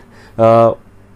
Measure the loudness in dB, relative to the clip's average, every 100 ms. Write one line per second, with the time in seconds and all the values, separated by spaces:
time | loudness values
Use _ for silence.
0 | -12 -20 -16 -4 0 2 0 -4 -14 -20
1 | -20